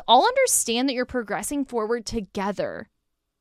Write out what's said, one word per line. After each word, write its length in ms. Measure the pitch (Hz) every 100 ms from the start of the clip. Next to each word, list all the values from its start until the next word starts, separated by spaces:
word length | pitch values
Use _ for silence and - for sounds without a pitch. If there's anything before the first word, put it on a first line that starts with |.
| -
all 200 | 240 415
understand 640 | 508 508 - - 233 269
that 40 |
you're 120 | 247 247
progressing 580 | 254 208 196 - 285
forward 420 | 269 240 214 240 202
together. 840 | 226 190 202 196 190 131 82 - _ _ _ _ _